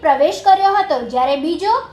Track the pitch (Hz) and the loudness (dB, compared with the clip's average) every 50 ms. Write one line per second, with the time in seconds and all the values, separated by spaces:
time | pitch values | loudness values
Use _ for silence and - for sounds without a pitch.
0 | - 311 269 262 285 339 403 - - 403 381 392 392 392 392 415 381 359 302 247 | 0 0 2 2 2 0 -2 0 2 2 4 4 4 2 2 0 0 -2 -2 -4
1 | 240 233 240 247 254 269 277 277 269 320 339 349 381 415 466 523 466 - | -4 -4 -4 -2 -2 0 -2 -2 -4 -4 -4 -4 -2 -2 -2 -2 -4 -8